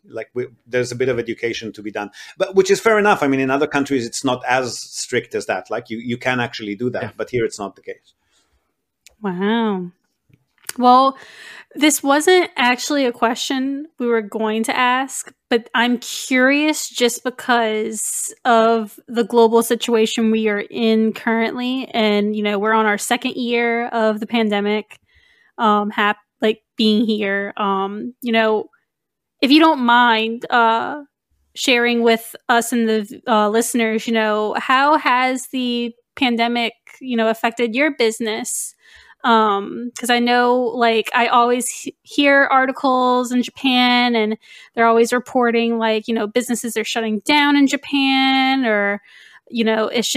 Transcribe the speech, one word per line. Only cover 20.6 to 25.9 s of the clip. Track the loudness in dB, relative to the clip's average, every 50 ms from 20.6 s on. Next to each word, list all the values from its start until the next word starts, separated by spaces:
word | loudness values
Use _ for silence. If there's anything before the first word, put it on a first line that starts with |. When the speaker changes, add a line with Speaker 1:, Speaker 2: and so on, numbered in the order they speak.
| -6 -8
Speaker 3:
in | -4 0 2 2 4 4 2 0
currently. | -2 -2 -2 -2 0 0 0 -2 -4 -6 -6 -4 -4 -6 -6 -4
And, | -2 0 0 2 2 0 0 -2 -2
you | -2 -2
know, | -2 -2 0
we're | 0 2
on | 2 2 2
our | 2 0
second | -2 0 -2 -2 -2 -2 -6 -6
year | -6 -4 -2 -2 0 0 0 -2 -2 -4 -4
of | -2 0 0 0 0 -2
the | -6
pandemic, | -4 -2 0 0 0 0 0 0 0 -2 -2 -4 -8 -18 -20 _ _ _ _ _ _ _ _ _ _ _
um, | 0 2 2 2 2 0
hap-, | -2